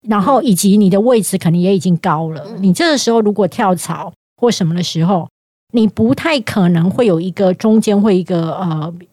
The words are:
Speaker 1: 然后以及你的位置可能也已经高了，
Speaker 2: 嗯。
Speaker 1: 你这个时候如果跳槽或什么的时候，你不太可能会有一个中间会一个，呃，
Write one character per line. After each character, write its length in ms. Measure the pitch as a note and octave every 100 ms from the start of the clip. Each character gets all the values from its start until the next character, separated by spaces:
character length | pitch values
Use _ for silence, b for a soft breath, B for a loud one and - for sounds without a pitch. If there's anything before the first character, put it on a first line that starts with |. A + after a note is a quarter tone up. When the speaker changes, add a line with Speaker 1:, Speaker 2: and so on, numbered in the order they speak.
| G#3+
Speaker 1:
然 140 | G#3
后 220 | G3 C4
以 120 | C4+
及 220 | F3+ G3+ G#3
你 140 | G3
的 100 | G3
位 220 | A3+ A#3+
置 160 | F3+ F#3
可 100 | F3
能 100 | E3+
也 160 | F3+
已 40 | G3
经 180 | F#3 E3
高 320 | F#3 D3+ D#3+
了， 160 | D#3 -
Speaker 2:
嗯。 160 | -
Speaker 1:
你 120 | F#3+
这 160 | F3 E4+
个 80 | C#4+
时 120 | -
候 120 | A#3
如 100 | G#3
果 160 | G3+ F#3+
跳 260 | - G#3
槽 380 | F3 - D#3 E3 _ _ _
或 140 | A#3+
什 160 | - E3+
么 80 |
的 80 | E3+
时 240 | F3 D#3+ E3+
候， 200 | F#3 - _ _ _ _
你 140 | A#3 A3
不 280 | - A3+
太 240 | C#4 E4 D4
可 280 | A3 A3 F3
能 220 | E3+ F3
会 160 | G3 A#3+
有 120 | E3
一 120 | F#3
个 240 | F3 F#3+
中 260 | F#3 A3 A3
间 180 | A3 G3+
会 200 | G#3+ F#3
一 40 |
个， 300 | F3 F3 E3 C#3
呃， 380 | F3+ D#3+ D#3 E3+ -